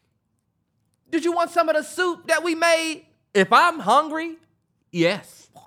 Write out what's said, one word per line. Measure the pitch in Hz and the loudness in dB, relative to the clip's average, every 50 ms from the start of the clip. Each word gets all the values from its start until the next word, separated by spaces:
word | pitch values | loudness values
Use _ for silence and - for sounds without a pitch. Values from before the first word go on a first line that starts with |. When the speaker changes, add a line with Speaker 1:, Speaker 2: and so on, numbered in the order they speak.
| _ _ _ _ _ _ _ _ _ _ _ _ _ _ _ _ _ _ _ _ _ - | _ _ _ _ _ _ _ _ _ _ _ _ _ _ _ _ _ _ _ _ _ -6
Speaker 1:
"Did | 311 330 277 | -6 -4 -2
you | 339 | -2
want | 339 349 339 339 | -2 -2 -2 -2
some | - 349 330 311 | 0 -2 0 0
of | 311 | 0
the | 302 302 | -2 -2
soup | - - - 370 359 339 - - | -6 -4 -4 -2 -2 -2 -6 -4
that | - 320 311 | -2 -2 -2
we | 320 349 320 | 0 -2 -2
made?" | 320 330 339 330 330 320 320 311 - - _ _ _ _ _ - | 0 2 2 2 2 0 -4 -8 -10 -14 _ _ _ _ _ 0
If | 202 190 190 | 0 2 4
I'm | 233 262 330 349 330 311 | 4 4 4 4 0 -2
hungry, | 190 185 240 285 311 302 302 320 330 339 320 330 _ _ _ _ _ _ _ _ _ _ | 0 2 2 2 2 0 -4 -8 -8 -10 -12 -16 _ _ _ _ _ _ _ _ _ _
Speaker 2:
Yes. | - 175 165 170 208 190 - - - - - _ | -4 0 0 0 -2 -4 -10 -18 -20 -20 -20 _
Speaker 1:
pour | _ - - | _ -18 -16